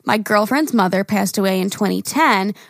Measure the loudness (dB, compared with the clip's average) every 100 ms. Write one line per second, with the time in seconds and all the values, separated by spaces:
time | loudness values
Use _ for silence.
0 | -2 -2 2 0 2 0 0 2 2 0
1 | 0 -2 -2 0 0 0 -2 -2 -2 -2
2 | -4 0 2 2 0 -6 -10